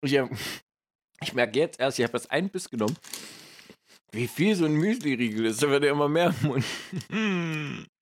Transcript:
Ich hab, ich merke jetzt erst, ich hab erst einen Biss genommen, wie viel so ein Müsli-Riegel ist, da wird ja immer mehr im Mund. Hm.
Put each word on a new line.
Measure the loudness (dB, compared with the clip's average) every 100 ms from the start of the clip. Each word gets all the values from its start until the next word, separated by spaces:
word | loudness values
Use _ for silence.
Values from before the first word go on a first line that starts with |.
Ich | 2 2
hab, | 2 -4 -8 -12 _ _ _ _ _ _
ich | -6
merke | 0 2 2
jetzt | 0 0
erst, | -2 2
ich |
hab | 0
erst | 0 -2
einen | -2 -2
Biss | -6 -6
genommen, | 0 0 -2 -10 -16 -16 -18 -20 -20 -20 -20 _ -20 _
wie | -6 -6
viel | 2 2
so | 4
ein | 2
Müsli-Riegel | 2 2 0 0 0 0 0 0
ist, | 2
da | 2
wird | 4
ja | 4
immer | 2 2
mehr | 4 2 2
im | 0
Mund. | 0 -2 -6 -8 -10 -6
Hm. | -2 0 0 -2 -4 -6 -10 -14 _